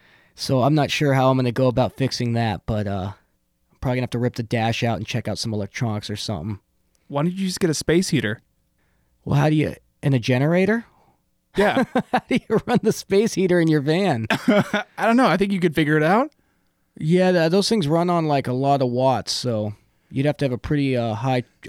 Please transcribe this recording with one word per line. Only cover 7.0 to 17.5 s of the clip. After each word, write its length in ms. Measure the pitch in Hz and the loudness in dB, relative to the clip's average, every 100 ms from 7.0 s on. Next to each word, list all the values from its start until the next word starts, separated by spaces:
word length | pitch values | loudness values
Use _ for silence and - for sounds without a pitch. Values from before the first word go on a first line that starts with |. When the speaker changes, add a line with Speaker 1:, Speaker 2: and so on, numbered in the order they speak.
| - | -8
Speaker 2:
Why 160 | 139 | -4
don't 100 | 160 | -2
you 120 | 185 190 | -2 -4
just 120 | 180 | -2
get 100 | 175 | -2
a 40 | |
space 360 | 147 - 165 190 | -2 0 0 2
heater? 320 | 147 107 113 _ _ _ _ _ _ _ _ - | 0 -2 -6 _ _ _ _ _ _ _ _ -2
Speaker 1:
Well, 140 | 147 | 0
how 100 | 147 | 2
do 60 | 156 | 2
you, 200 | 117 - _ _ | -2 -6 _ _
in 100 | 156 | 0
a 60 | 131 | 0
generator? 680 | 113 127 147 175 190 226 - _ _ _ _ _ _ - | 2 0 2 2 2 0 -4 _ _ _ _ _ _ 0
Speaker 2:
Yeah. 280 | 202 170 - 254 | 2 2 0 -2
Speaker 1:
<laughs> 140 | - | -2
How 80 | 233 - | -4 -2
do 60 | 262 - | -4 0
you 100 | 214 - | -2 0
run 140 | 247 | 0
the 120 | 214 | 0
space 400 | - - 196 220 | -2 0 0 2
heater 260 | - 190 180 | 0 2 4
in 80 | 165 | 4
your 140 | 151 | 2
van? 440 | 139 160 196 120 110 | 2 0 0 0 -2
Speaker 2:
<laughs> 180 | - - | -2 2
I 360 | 208 - 208 - - 202 | 2 2 -2 -6 -2 2
don't 120 | 233 | 4
know. 100 | 240 | 4
I 80 | 165 | 2
think 140 | 196 | 0
you 80 | 196 | 0
could 160 | 170 147 | 0 2
figure 220 | 147 156 | 2 2
it 40 | |
out. 280 | 156 208 302 _ _ _ _ _ _ - | 4 2 0 _ _ _ _ _ _ -6
Speaker 1:
Yeah, 340 | 156 180 185 | 0 2 4
th-, 180 | 180 160 | 4 2